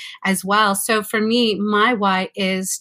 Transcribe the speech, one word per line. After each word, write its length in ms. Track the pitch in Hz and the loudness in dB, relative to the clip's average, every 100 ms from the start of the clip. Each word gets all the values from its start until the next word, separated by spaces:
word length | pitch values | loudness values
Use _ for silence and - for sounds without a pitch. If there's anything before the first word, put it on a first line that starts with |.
| - - | -16 -8
as 180 | 190 190 | -4 -2
well. 320 | 185 208 214 | 0 2 2
So 280 | 196 - 214 | 0 0 -2
for 180 | 208 220 | 0 -2
me, 360 | 220 240 233 202 | 0 2 2 0
my 360 | 208 208 226 | 0 2 2
why 380 | 240 202 185 190 | 2 0 0 -2
is 440 | - 190 190 190 - | -4 -2 -2 -4 -6